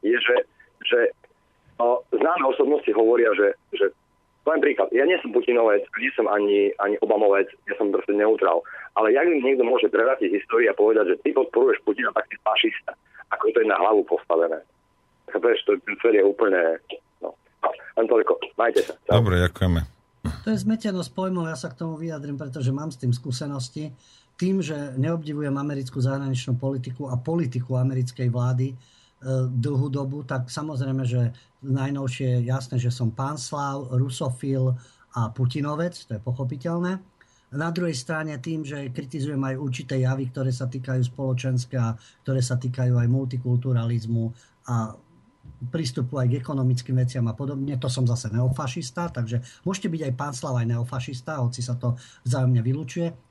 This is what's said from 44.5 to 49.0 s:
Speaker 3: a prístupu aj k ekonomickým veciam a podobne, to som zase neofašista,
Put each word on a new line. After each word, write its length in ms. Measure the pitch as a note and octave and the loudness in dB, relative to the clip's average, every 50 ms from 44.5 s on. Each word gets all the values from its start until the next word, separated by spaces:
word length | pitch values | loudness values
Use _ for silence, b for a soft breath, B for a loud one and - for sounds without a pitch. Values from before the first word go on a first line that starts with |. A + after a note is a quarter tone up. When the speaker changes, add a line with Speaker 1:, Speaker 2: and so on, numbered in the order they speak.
| b b _ | b b _
Speaker 3:
a 320 | - B2 A#2 A2 A2 A2 - _ _ _ _ _ _ _ _ _ - - - B2+ B2 | -4 -4 -4 -4 -4 -8 -16 _ _ _ _ _ _ _ _ _ -20 -16 -12 -12 -6
prístupu 480 | - D#3+ D#3+ B2+ - D#3+ B2+ B2 - C#3 | -6 -4 -4 -2 -2 -2 -4 -4 -2 0
aj 80 | C3 A#2+ | 0 0
k 100 | A#2+ - | 0 0
ekonomickým 560 | B2 - D3 C3+ C3 B2+ B2+ B2 - - C3 B2+ | -4 -4 -4 0 0 0 0 0 -2 -2 0 0
veciam 260 | B2+ B2 - C3 A2+ A#2 | 0 0 0 -2 -2 -2
a 60 | A2 | -2
podobne, 420 | - C#3+ C3+ C#3+ C3+ C3+ C#3+ C#3+ B2+ | -4 -6 -6 -4 -4 -4 -4 -4 -4
to 80 | - | -4
som 180 | - B2 C3 B2+ | -4 -2 0 0
zase 240 | A#2+ A#2+ A#2+ - A2 | 0 0 -2 -4 -4
neofašista, 840 | G2+ A#2 B2 B2+ B2+ - D3+ B2+ - F3 C#3+ - - F3 | -2 0 0 0 0 -2 -4 -6 -6 -8 -10 -8 -6 -6